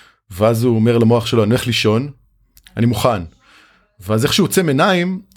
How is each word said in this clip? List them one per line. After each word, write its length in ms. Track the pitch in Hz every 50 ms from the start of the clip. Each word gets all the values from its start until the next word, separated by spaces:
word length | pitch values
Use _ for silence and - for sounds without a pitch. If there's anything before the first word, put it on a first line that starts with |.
| - _ _ _ _ _
ואז 320 | 95 85 104 113 120 113 120
הוא 120 | 123 117
אומר 220 | 110 110 120 117
למוח 280 | 120 113 113 120 117 113
שלו, 180 | - 123 117 104
"אני 80 | 104
הולך 160 | 120 127 -
לישון, 440 | 120 113 - - 107 107 117 139 151 - - _ _ _ _ _ _ _ _ _ - _
אני 80 | 110 113
מוכן." 360 | 120 107 110 - 127 113 95 82 80 - _ _ _ _ _ _ _ _ _ _ _ _ _
ואז 260 | - 101 107 110 -
איך 80 | - -
שהוא 140 | 214 185
עוצם 200 | - - 196 180
עיניים, 540 | 156 135 139 175 208 185 175 175 185 185 185 - _ _